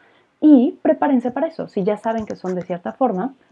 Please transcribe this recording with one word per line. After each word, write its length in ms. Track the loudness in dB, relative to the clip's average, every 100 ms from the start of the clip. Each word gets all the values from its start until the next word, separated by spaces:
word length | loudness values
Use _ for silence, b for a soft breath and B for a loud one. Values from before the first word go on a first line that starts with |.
| b b b 2
Y 380 | 6 6 4 -2
prepárense 480 | -2 0 2 0 -2
para 160 | -4 -6
eso, 220 | -6 -8
si 160 | -4
ya 120 | -2 -2
saben 300 | -4 -6 -6
que 100 | -10
son 180 | -6
de 80 | -6
cierta 300 | -6 -10 -8
forma, 420 | -2 -2 -2 -6 -10 b